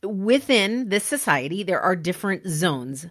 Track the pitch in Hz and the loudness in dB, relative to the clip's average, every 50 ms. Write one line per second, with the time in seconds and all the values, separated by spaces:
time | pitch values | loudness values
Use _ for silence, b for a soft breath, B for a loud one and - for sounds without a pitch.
0 | - 196 220 190 190 214 247 277 269 - 269 226 196 196 226 247 262 208 190 208 | -8 -6 -4 -2 2 4 4 4 4 4 4 4 4 2 0 -2 -2 0 0 0
1 | - - 294 277 - - 151 139 127 143 165 196 208 180 180 - - 170 185 175 | 0 0 -2 -2 2 2 2 2 0 -2 -4 -4 -2 -2 0 0 2 2 0 0
2 | 156 175 180 - - 202 190 - - 185 160 151 175 180 147 131 123 127 135 135 | 0 -2 -4 -2 -2 -2 -2 -2 -4 -4 -2 0 2 0 0 0 -4 -6 -8 -10
3 | 160 170 | -12 -14